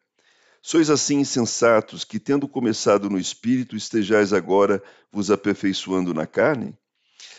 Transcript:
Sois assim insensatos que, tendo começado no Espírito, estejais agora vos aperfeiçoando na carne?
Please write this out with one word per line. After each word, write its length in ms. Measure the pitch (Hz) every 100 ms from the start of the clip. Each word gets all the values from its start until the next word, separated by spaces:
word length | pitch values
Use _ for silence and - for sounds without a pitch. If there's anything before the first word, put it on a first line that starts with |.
| _ _ _ _ _ _
Sois 260 | - 160 156
assim 300 | 143 - 143
insensatos 840 | 131 131 113 - 117 110 - -
que, 160 | - 107
tendo 280 | - 139 139
começado 600 | 135 120 110 117 101 101
no 120 | 98
Espírito, 560 | 87 - 117 127 120 110
estejais 580 | - 113 98 107 101
agora 480 | 98 85 95 101 98 - _ _
vos 180 | 104 95
aperfeiçoando 840 | 101 104 95 98 92 - 92 90
na 140 | 78 78
carne? 500 | - 120 139 101 - _ _ _ _ -